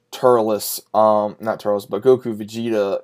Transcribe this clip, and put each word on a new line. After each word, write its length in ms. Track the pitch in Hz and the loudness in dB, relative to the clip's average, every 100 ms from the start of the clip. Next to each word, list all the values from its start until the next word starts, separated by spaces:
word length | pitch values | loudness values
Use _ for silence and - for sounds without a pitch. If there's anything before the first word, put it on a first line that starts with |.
| _ | _
Turles, 720 | - 127 120 110 104 - - - | 0 4 4 2 -2 -6 -12 -4
um, 420 | 107 107 107 104 - | 2 4 4 0 -6
not 200 | 113 - | -8 -6
Turles, 280 | 107 101 - | -4 -4 -4
but 160 | - | -2
Goku, 340 | 131 127 123 107 | 2 2 0 -10
Vegeta, 640 | 104 113 117 110 98 92 | -10 -8 -4 -2 -2 -4